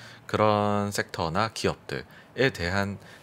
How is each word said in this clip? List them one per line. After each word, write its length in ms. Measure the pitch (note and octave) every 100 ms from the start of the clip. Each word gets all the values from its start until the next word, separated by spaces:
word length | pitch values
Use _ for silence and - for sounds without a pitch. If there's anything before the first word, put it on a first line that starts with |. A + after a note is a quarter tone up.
| - - -
그런 640 | G#2+ G#2+ G#2 G#2 G#2 G2+
섹터나 600 | G#2 - - E2 F2 A2
기업들에 960 | - F#2+ D2+ - C2 - - - - C3
대한, 460 | - F2 G2 G2 G2 - -